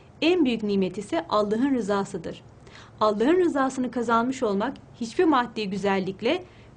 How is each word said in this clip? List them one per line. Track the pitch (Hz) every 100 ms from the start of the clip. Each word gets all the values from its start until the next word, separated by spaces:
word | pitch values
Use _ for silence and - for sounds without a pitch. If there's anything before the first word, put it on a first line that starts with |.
| - -
en | 302 370
büyük | 262 226
nimet | 208 196 185 185
ise | 202 330 320
Allah'ın | 214 208 220 285
rızasıdır. | 254 196 202 190 180 165 - - - - - - -
Allah'ın | 214 208 233 359
rızasını | 339 277 269 262 254
kazanmış | 247 233 226 240 262
olmak | 226 196 233 277 - -
hiçbir | 233 -
maddi | 349 269 240 - 208
güzellikle | 196 196 196 185 190 226 359 - - -